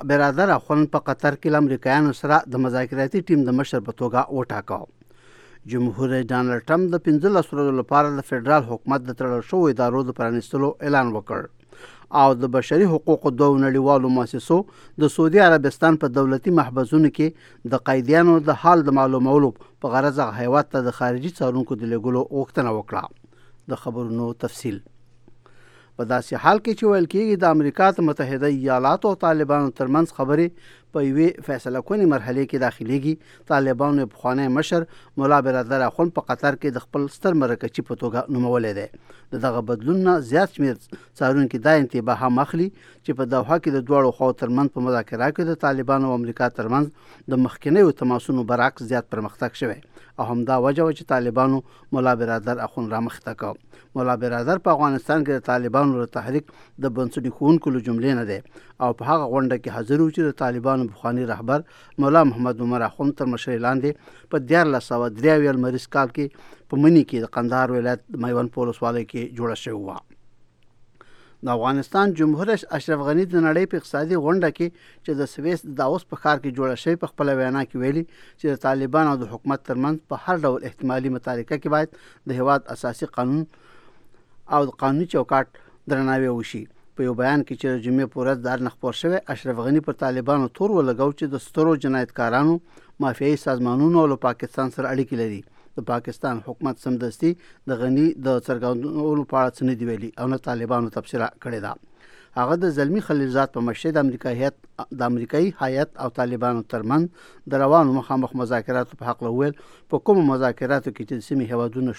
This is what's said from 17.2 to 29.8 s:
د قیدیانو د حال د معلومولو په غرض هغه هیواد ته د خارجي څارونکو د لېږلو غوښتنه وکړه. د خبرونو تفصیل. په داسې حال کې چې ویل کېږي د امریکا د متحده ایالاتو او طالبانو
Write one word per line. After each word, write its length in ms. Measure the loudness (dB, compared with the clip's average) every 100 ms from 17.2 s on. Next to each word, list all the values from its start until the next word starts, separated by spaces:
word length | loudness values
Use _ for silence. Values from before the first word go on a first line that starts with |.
| -2 -2 -18 -16 -4
د 80 | -2 0
قیدیانو 480 | 0 4 6 6 6 4
د 120 | 2
حال 240 | 6 6 6
د 100 | 2
معلومولو 500 | 2 2 4 4 4 0
په 340 | -14 _ -2 0
غرض 260 | 0 0
هغه 220 | -2 -4 0
هیواد 260 | 2 2 -2
ته 60 | -4
د 80 | -2
خارجي 340 | -2 -2 -6
څارونکو 440 | -4 -2 -2 -2 -4
د 100 | -4
لېږلو 320 | -4 -2 -2 -2 -4
غوښتنه 320 | -4 -2 -2 -4
وکړه. 260 | -6 -8 -8 -14 -20 _ -20 -18 -10
د 80 | -10
خبرونو 460 | -8 -8 -6 -4 -6 -6 -8
تفصیل. 340 | -8 -8 -8 -12 -20 _ -20 -20 -20 -20 -20 -20 -20 _ -10
په 60 | -2
داسې 300 | -2 -2 0
حال 160 | 4 4
کې 140 | 2 0
چې 60 | 2
ویل 160 | 2 2
کېږي 280 | 0 0 2
د 140 | 4
امریکا 320 | 4 2 4 4
د 100 | 4
متحده 440 | 0 0 -2 -2 0
ایالاتو 580 | 0 2 2 2 2 0
او 80 | 0
طالبانو 480 | 2 2 2 2 0 -2